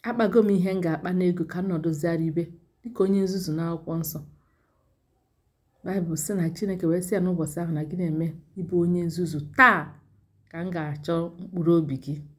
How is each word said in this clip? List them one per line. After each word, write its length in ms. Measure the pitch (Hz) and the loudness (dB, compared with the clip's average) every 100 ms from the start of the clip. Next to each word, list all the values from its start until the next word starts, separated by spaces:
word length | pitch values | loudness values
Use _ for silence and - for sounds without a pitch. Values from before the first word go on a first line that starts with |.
akpago 360 | 226 233 214 233 | -4 2 4 6
m 100 | 208 | 6
ihe 220 | 196 190 | 4 2
m 80 | 190 | 0
ga-akpa 280 | 175 160 185 | 0 -2 0
n'ego 320 | 180 180 180 160 | 2 2 2 -2
ka 140 | 175 | -4
m 60 | 190 | -2
nọdụziara 560 | 165 165 151 170 165 | 0 0 0 0 0
ibe," 200 | 165 160 165 - _ _ | 0 0 -4 -10 _ _
dịka 220 | 233 - | -14 0
onye 200 | 190 196 | 2 4
nzuzu 300 | 190 190 180 | 2 -2 -2
n'akwụkwọ 400 | 156 165 165 170 165 | -2 -2 -4 -4 -4
nsọ. 240 | 160 151 147 - _ _ _ _ _ _ _ _ _ _ _ _ _ _ | -4 -8 -14 -20 _ _ _ _ _ _ _ _ _ _ _ _ _ _
Baịbụl 340 | 180 190 170 156 | -4 -4 -2 -4
sị 160 | - | -2
na 160 | 196 165 | -2 -2
Chineke 360 | 170 202 185 165 | -2 -4 0 0
wee 140 | 175 | 0
sị 120 | 180 | 0
ya 80 | 202 | 0
n'ụbọchị 360 | 180 175 151 170 | 2 0 -2 -4
ahụ 120 | 170 | -4
na 80 | 151 | -4
gị 120 | 147 180 | -4 -4
na-eme 300 | 175 156 165 151 - 196 | -2 0 -2 -6 -14 -10
ịbụ 180 | 165 175 | -2 2
onye 220 | 175 175 | 2 2
nzuzu. 360 | 170 156 170 147 147 - | 0 -2 -2 -4 -4 6
"Taa 260 | 254 185 147 - _ _ _ _ _ | 6 6 -2 -12 _ _ _ _ _
ka 100 | 165 | -8
m 100 | 185 | -6
ga-achọ 440 | 175 151 147 - 165 170 - | -4 -6 -6 -2 -2 -2 -8
mkpụrụ 340 | - 180 165 | -8 0 4
obi 220 | 170 147 131 | 4 2 -4
gị." 180 | 139 147 - | -6 -10 -10